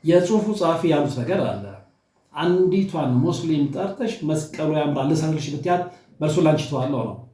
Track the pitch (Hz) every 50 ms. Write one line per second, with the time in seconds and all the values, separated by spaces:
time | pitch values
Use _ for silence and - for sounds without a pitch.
0 | - 160 165 180 180 - 220 208 208 214 208 - 180 165 165 165 - 165 156 143
1 | 143 131 117 123 120 143 185 196 135 104 95 98 98 98 98 - - _ _ _
2 | _ _ _ _ _ _ _ 143 160 180 180 180 185 180 190 196 190 - - 160
3 | 139 127 123 123 151 175 170 - 170 160 156 147 139 131 - - 190 196 - -
4 | 247 214 - - 160 151 156 156 - - - - 156 151 156 151 147 143 139 -
5 | 135 147 160 156 160 160 156 143 - - 139 - - 180 180 180 180 - - -
6 | _ _ - _ 151 156 151 180 165 156 151 135 127 - 143 127 127 139 143 123
7 | 110 104 101 - - -